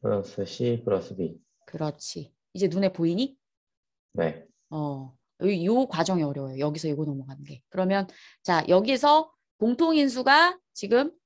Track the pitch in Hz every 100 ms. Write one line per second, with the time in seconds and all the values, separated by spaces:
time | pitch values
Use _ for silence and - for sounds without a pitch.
0 | 107 104 98 - 95 - 123 120 113 98
1 | - 95 87 - _ _ - 165 156 147
2 | - - 151 _ _ 180 185 170 196 185
3 | 165 175 269 - _ _ _ _ _ _
4 | _ - 82 76 - _ _ 156 147 139
5 | 131 _ _ _ 185 196 170 240 262 -
6 | 214 180 151 139 135 131 147 151 160 147
7 | 151 139 135 135 139 139 _ 190 185 196
8 | 190 - - _ - 170 - 180 220 262
9 | 294 302 320 _ _ _ 220 240 330 320
10 | 277 247 262 285 349 359 _ - 196 240
11 | 294 -